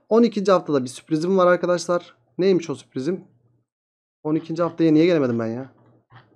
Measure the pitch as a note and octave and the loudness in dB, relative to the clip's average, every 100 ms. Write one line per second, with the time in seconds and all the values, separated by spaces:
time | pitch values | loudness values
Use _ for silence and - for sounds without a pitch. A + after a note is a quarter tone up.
0 | - A3 A#3 A3 G3 F3+ E3 C#3+ B2+ - | -2 2 2 0 2 0 2 -4 -4 -12
1 | - D#3 F3 F#3+ F3+ F3 F3 F3 F3 F3 | -6 -4 -2 2 2 2 0 -4 -2 -6
2 | - _ _ - F#3 F3 E3+ C3 - C3+ | -6 _ _ -4 0 0 -2 -10 -10 -10
3 | C3+ F#3 - _ _ _ _ _ _ _ | -6 -8 -10 _ _ _ _ _ _ _
4 | _ _ D3+ D#3 D#3+ E3 E3+ E3 E3 D3+ | _ _ -4 -4 -4 -4 -4 0 2 4
5 | E3+ E3 C3 A#2 A2+ A#2 C3 _ _ _ | 4 2 0 -2 -4 -6 -10 _ _ _
6 | _ - _ | _ -20 _